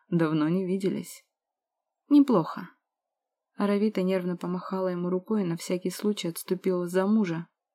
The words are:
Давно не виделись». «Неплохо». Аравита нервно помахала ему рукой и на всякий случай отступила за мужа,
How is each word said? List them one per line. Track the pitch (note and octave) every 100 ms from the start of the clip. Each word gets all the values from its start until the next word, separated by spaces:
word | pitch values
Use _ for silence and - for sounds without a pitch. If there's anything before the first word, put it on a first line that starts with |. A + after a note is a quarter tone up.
| -
Давно | E3+ D#3 D#3 D3+
не | F#3 F3+
виделись». | F#3+ F#3+ C#3 F3+ - _ _ _ _ _ _ _ _ -
«Неплохо». | D4 C4+ G3+ D3+ - F3+ _ _ _ _ _ _ _ _ -
Аравита | G3+ G#3 G#3+ G3
нервно | F#3 F#3+ F3+ F3
помахала | F3 F3+ - F#3+ F#3
ему | F3 F3
рукой | F#3 - G#3+
и | F3+
на | E3
всякий | - F3+ F#3
случай | - G#3 G#3 E3+
отступила | - - F#3 F#3+ F3+ F3
за | F#3 F#3+
мужа, | A3 F#3 E3 E3+ _ _